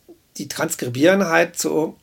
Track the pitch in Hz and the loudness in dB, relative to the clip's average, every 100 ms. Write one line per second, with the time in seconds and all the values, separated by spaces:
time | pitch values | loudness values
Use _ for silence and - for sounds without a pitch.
0 | - - _ - 127 - 156 - 127 123 | -20 -20 _ -16 -10 -6 -6 -6 -6 2
1 | 165 196 175 165 170 - 156 156 160 - | 4 4 2 2 0 -2 -2 -2 -2 -6